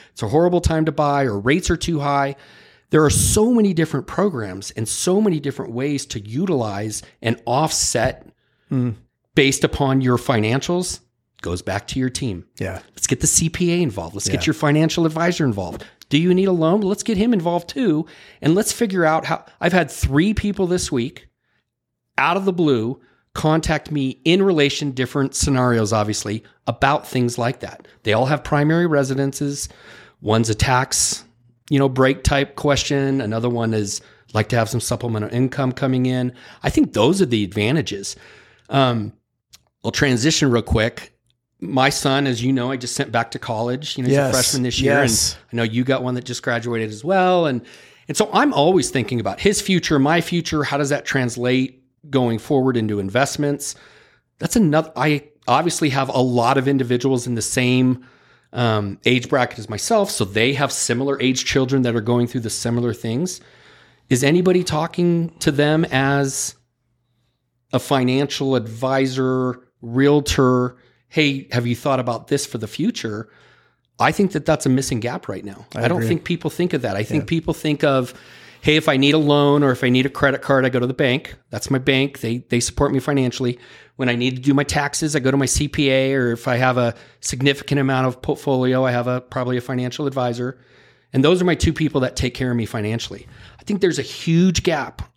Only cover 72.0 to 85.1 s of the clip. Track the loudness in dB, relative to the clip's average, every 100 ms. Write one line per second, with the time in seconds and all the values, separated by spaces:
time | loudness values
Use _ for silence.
72 | 0 -4 -2 -4 -4 -8 -8 -4 -4 -2
73 | -6 -8 -10 _ _ _ _ _ _ 0
74 | 2 2 0 0 0 0 2 0 0 -4
75 | -4 -6 -8 -10 -12 -16 -12 -4 0 0
76 | 0 -2 -2 -4 -4 -2 -2 -2 -2 -4
77 | -2 -2 -2 -2 -2 -4 -2 0 2 2
78 | 0 -8 -20 -20 -20 -4 2 2 4 4
79 | 4 4 4 4 6 4 4 2 2 2
80 | 2 0 0 0 0 2 2 0 -2 0
81 | 0 0 -4 -16 _ -10 -4 -2 0 0
82 | 0 -4 -6 -6 -2 -2 -2 0 0 0
83 | 0 0 0 -2 -4 -4 -12 -20 -20 -6
84 | -2 0 -2 0 2 2 2 -2 -2 -4
85 | -4